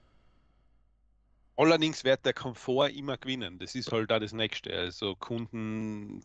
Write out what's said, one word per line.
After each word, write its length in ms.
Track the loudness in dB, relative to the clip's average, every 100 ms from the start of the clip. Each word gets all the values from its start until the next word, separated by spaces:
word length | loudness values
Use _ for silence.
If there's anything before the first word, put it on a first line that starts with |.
| _ _ _ _ _ _ _ _ _ _ _ _ _ _ _ 4
Allerdings 480 | 6 8 4 2
wird 220 | 2 4 2
der 80 |
Komfort 560 | 0 -4 -4 0 4 2
immer 280 | 0 -6 -6
gewinnen. 420 | -4 -6 -6 -8
Das 160 | -8 -6
ist 160 | -2
halt 200 | 0 2
auch 80 | 2
das 140 | 0
Nächste. 400 | -2 -4 -4 -6 -4
Also 400 | -4 -4 -6 -4
Kunden 1080 | -6 -6 -6 -6 -4 -4 -4 -6 -10 -12